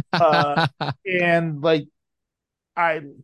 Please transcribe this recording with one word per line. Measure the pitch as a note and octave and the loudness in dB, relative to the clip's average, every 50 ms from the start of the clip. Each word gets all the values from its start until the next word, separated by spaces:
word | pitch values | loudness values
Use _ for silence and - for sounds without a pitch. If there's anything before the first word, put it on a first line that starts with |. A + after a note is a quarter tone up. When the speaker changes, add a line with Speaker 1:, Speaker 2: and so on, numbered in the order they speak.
| - - | -4 -2
Speaker 1:
uh, | - E3+ E3+ D#3 D#3 E3+ D3+ D3 C#3+ D#3+ E3 C3+ - _ | 0 2 2 4 4 2 2 2 0 0 0 -2 -2 _
Speaker 2:
<laughs> | D3+ C#3+ B2+ - _ | -8 -8 -8 -8 _
Speaker 1:
and, | F#3+ F#3 F3+ F3 E3+ E3+ E3+ E3 D#3+ D3+ C#3+ | -4 -2 0 2 2 2 0 0 -2 -6 -2
like, | C#3+ D#3+ D#3+ D3+ D3 D3 _ _ _ _ _ _ _ _ _ _ _ _ _ _ _ _ _ | 2 2 2 2 0 -6 _ _ _ _ _ _ _ _ _ _ _ _ _ _ _ _ _
I, | F3+ E3+ E3+ D#3+ E3 D3+ C#3+ C3+ - | -2 -2 -2 -2 -4 -8 -14 -20 -20